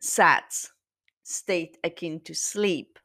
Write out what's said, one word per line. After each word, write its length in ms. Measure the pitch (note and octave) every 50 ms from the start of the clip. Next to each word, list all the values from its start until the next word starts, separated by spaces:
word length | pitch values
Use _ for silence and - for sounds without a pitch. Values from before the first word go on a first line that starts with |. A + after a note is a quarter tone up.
sats, 680 | - - - - F#3+ E3 C3+ - - - - - - - _ _ _ _ _ _ _ _ _ _
state 560 | _ - - - - - F#3 F3 D#3+ D#3+ _ _ -
akin 360 | E3+ E3 - - E3 D#3 D#3+
to 140 | - - D#3+
sleep, 640 | - - - - G#3 G#3 G3+ F3 C3 - - _ _